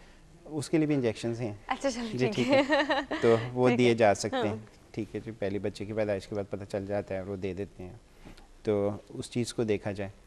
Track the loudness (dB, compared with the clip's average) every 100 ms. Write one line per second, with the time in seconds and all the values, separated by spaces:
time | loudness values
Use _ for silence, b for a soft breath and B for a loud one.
0 | b b b -20 -12 -10 -2 0 2 2
1 | 0 0 -4 -4 -6 -8 -6 -2 -2 -4
2 | -4 0 0 2 2 4 4 2 2 0
3 | -2 2 4 4 2 2 4 6 6 6
4 | 6 4 2 0 0 -2 -10 -20 -12 -8
5 | -6 -6 -8 -4 -4 -2 -4 -6 -6 -2
6 | 0 0 -2 -6 -6 -8 -4 -4 -2 -4
7 | -2 -6 -6 -4 -4 -4 -8 -10 -14 -16
8 | -20 B B B B -8 0 2 2 -2
9 | -10 -12 -6 -4 -2 -2 0 0 -2 -6
10 | -8 -10